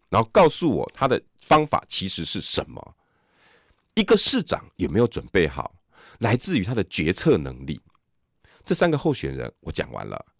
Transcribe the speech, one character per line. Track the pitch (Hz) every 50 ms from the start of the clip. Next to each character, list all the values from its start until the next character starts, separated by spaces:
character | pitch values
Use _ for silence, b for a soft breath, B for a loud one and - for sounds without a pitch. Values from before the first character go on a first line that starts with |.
| _ _
然 | 92 104
后 | 113 -
告 | - 214 180 151
诉 | - - 180 151
我 | 104 71 - - -
他 | - 135 135
的 | 123 - - _ _ _
方 | _ - 156 151 151
法 | 147 - - - _
其 | - - 92
实 | 95 - - 82
是 | - - 98
什 | - - - - 69 -
么。 | 60 - - - - _ _ _ _ _ _ _ _ _ _ _ _ _ _ _ _ _ _ _ _
一 | - 208
个 | - 233
市 | 202 - - - 247
长 | 170 - - - - - _
有 | - 92 -
没 | 78 104
有 | 120 117
准 | - - - -
备 | - 95 82 71
好， | 64 69 58 - - _ _ b b b b b b b
来 | 117 110 113
自 | 123 - 190 185
于 | 123
他 | 90 104
的 | 127 113 92
决 | - - - 80 80
策 | 87 - - 165 131
能 | 90 71 65 64 64 67
力。 | 69 73 - - _ _ _ _ _ _ _ _ _ _ _ b b b b b
这 | - 185
三 | - - 175
个 | 156
候 | 143 - 170
选 | 135 - - 69 67
人 | 65 62 58 - _
我 | _ 80
讲 | - - - 58
完 | 57 50 50
了， | 52 50 50 - _ _